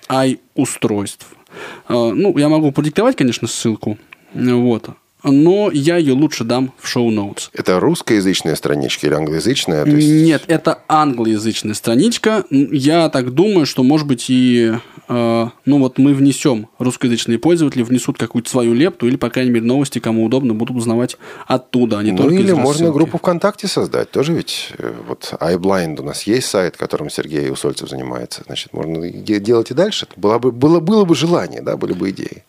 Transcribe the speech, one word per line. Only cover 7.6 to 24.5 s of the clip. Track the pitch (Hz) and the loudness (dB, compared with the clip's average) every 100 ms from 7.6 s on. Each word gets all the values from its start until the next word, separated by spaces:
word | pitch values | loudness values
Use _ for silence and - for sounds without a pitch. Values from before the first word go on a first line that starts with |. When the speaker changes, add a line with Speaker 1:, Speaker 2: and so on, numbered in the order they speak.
| - 92 | 0 2
Speaker 2:
русскоязычная | 95 175 - 107 95 90 82 76 | 2 -2 0 2 2 0 -2 -4
страничка | - 73 64 - 76 | -2 -2 -2 -2 0
или | |
англоязычная? | 73 78 80 78 135 - 78 | 0 -2 -2 -2 -2 -2 0
То | 76 | 2
есть | 147 151 | 4 4
Speaker 1:
Нет, | 156 165 147 - | 4 4 2 0
это | 160 165 - _ | 0 0 -4 _
англоязычная | 156 151 120 110 107 110 98 104 | 2 2 0 0 0 -2 -4 -6
страничка. | 107 - 117 208 233 220 220 - | -6 0 2 2 2 0 -2 0
Н-, | 139 139 | 0 2
я | 139 131 170 160 | 0 2 2 2
так | 139 123 | 0 -2
думаю, | 127 208 196 139 | 2 2 4 2
что, | - | 2
может | 127 151 147 | 2 2 2
быть, | 123 - | -2 0
и... | 127 127 120 117 113 - - - | 2 4 4 2 0 -8 -20 -6
э, | 123 117 117 113 - - | -2 2 0 -2 -4 0
ну | 143 | 2
вот | 127 - | 2 4
мы | 135 | 2
внесём, | 139 139 131 156 117 110 _ | 4 2 2 0 0 -4 _
русскоязычные | 127 123 131 117 - 113 | -4 -2 -2 -2 0 0
пользователи | 160 170 147 127 | 2 2 2 0
внесут | 117 123 - - | 0 0 -2 -4
какую-то | 117 120 117 | -2 -4 -2
свою | 131 117 | 0 2
лепту | 117 175 190 120 | 2 2 2 -2
или, | 139 | 0
по | 120 | -2
крайней | 131 127 | -2 0
мере, | 120 113 | 2 2
новости, | 131 139 123 | 0 0 -2
кому | 117 113 113 | -2 0 2
удобно, | 131 127 | 2 0
будут | 110 117 127 | -2 -2 -4
узнавать | 117 113 123 - - - - | -2 0 -2 -6 -18 -20 -4
оттуда, | 127 - 123 120 104 | -4 -2 0 0 0
а | |
не | 104 | -2
Speaker 2:
Ну, | 92 | 2
Speaker 1:
только | 139 180 | 2 4
из | |
Speaker 2:
или | 190 | 2
можно | 170 127 147 165 | 2 2 2 0
Speaker 1:
рассылки. | |
Speaker 2:
группу | 143 165 180 | 2 0 0
ВКонтакте | - 170 196 208 196 | -2 0 -2 -2 -4
создать. | - 101 62 57 | -4 -2 -2 -2
Тоже | - 139 | -2 -2
ведь, | 160 - | -2 -4